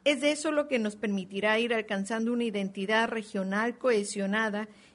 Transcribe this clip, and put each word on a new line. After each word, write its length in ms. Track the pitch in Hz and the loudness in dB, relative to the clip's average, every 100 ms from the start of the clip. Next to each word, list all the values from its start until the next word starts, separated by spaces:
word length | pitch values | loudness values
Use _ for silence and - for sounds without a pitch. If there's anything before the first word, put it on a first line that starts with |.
Es 220 | 277 269 | 0 4
eso 260 | 294 294 320 | 2 2 2
lo 160 | 294 294 | 0 2
que 140 | 247 | 0
nos 160 | 214 214 | -2 -2
permitirá 640 | 214 196 185 196 208 220 | -2 -2 -4 0 2 2
ir 120 | 233 | 2
alcanzando 600 | 226 214 196 196 226 226 | 0 -2 -4 -2 -2 0
una 120 | 240 | 0
identidad 640 | 233 202 190 196 190 220 226 | 0 -2 -4 -4 0 2 2
regional 680 | 226 214 196 190 202 233 240 | -2 -4 -4 -2 0 -2 0
cohesionada 880 | 254 220 202 202 196 214 220 202 214 - - | 2 2 0 -2 0 0 0 -2 -6 -12 -20